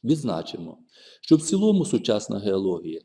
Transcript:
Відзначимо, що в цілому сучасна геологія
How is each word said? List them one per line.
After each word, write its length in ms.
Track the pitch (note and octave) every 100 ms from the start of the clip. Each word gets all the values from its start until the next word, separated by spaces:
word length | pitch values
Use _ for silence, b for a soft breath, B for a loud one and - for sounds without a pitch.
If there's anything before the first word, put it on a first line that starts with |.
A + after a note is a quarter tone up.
Відзначимо, 720 | A#2 D3+ C3 E2 E2+ - E2 - _ B B B
що 140 | - D#3
в 60 |
цілому 440 | - F#3+ G#3+ G3+ -
сучасна 540 | A2+ - G#2+ - G2+
геологія 640 | G#2 F#2+ F#2+ E2+ E2+ D#2+